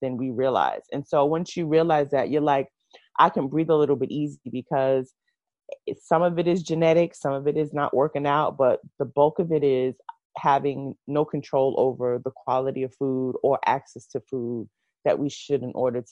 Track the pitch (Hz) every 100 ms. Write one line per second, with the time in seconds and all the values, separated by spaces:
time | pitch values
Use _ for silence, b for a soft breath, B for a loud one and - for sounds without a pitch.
0 | 131 127 131 117 131 113 65 50 - 139
1 | 139 156 143 160 175 - 160 160 165 151
2 | 143 139 113 147 151 139 143 _ b b
3 | b - 165 - 139 151 160 156 143 135
4 | 131 143 147 143 127 127 127 143 135 135
5 | 127 _ _ _ _ _ - - - -
6 | - 160 175 170 175 170 156 160 165 165
7 | 170 - 147 139 143 147 151 147 143 123
8 | 151 147 143 147 151 143 131 - - -
9 | 131 143 147 156 170 156 143 127 131 -
10 | - - _ - 160 139 139 135 139 -
11 | - 147 151 147 143 139 135 - 127 117
12 | 123 123 127 - - 127 135 139 131 -
13 | 139 131 127 123 139 139 - 131 - 110
14 | - 131 - 131 120 120 107 _ _ _
15 | - - 143 - - 143 123 - 127 120
16 | 120